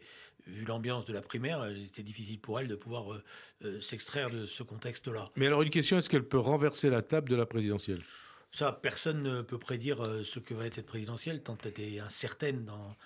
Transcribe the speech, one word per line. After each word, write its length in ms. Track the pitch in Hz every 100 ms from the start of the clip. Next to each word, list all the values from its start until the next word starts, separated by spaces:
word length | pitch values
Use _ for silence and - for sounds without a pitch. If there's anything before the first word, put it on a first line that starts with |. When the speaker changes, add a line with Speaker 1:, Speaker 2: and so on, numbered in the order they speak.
| - - - _ -
Speaker 1:
vu 180 | 92 110
l'ambiance 400 | 113 117 123 110
de 80 |
la 100 | 104
primaire, 460 | 92 117 127 165 110
il 160 | 101 98
était 160 | -
difficile 360 | 104 107 104 107
pour 220 | - 110
elle 80 | 131
de 80 | 104
pouvoir, 360 | 117 120 101
euh, 120 | 107 - - - _ 107
euh, 160 | 101
s'extraire 500 | - 110 - 147 131
de 160 | 117 104
ce 160 | -
contexte-là. 680 | 120 107 123 120 - 113 98 -
Speaker 2:
Mais 120 | 135
alors 160 | 147
une 80 | 156
question, 280 | 160 143 185
est-ce 120 | 165
qu'elle 180 | 147 120
peut 100 | 131
renverser 520 | 117 143 147 143 143
la 120 | 120
table 260 | 104 156 139
de 80 | 123
la 100 | 117
présidentielle ? 560 | 113 107 104 - 92 - - - - -
Speaker 1:
Ça, 220 | - 143
personne 500 | 127 139 - 165 151
ne 200 | 139 127
peut 160 | 117 120
prédire, 420 | - 127 123 127
euh, 240 | 113 110 104
ce 140 | -
que 160 | - 113
va 100 | 113
être 120 | 110
cette 100 | 107
présidentielle, 560 | 113 107 117 - 160
tant 160 | - 107 110
elle 180 | 104 104
est 140 | 104
incertaine 680 | 104 - 120 - 151 131 110
dans 320 | 104 101 104